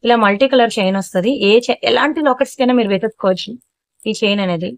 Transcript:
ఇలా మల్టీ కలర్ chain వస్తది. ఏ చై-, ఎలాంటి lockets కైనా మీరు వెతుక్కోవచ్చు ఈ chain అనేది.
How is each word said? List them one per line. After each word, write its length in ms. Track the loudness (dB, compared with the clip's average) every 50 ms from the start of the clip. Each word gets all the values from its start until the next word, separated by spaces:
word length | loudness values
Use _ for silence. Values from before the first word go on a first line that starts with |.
| 2
ఇలా 120 | 2 2 4 4
మల్టీ 220 | 2 2 2 0 2
కలర్ 220 | 4 2 2 2 0
chain 200 | 0 -2 0 0 -2
వస్తది. 300 | -6 -4 -4 -2 0 0 -2 0 2 4
ఏ 40 | 4 4 2
చై-, 140 | 0 -6 -2 0 0
ఎలాంటి 300 | 0 2 0 0 -2 0 0
lockets 280 | 0 0 0 -2 -4 -2 -2
కైనా 160 | 0 2 2 2
మీరు 100 | 2 0 -2
వెతుక్కోవచ్చు 600 | -2 -2 -4 -8 _ -2 -2 -2 -2 -4 -14 -16 -18 _ _ _ _ _ _ _ _ -8 -8
ఈ 20 | -6 -2
chain 200 | -2 -2 -2 -2 -2
అనేది. 240 | -4 -4 -4 -6 -8 -10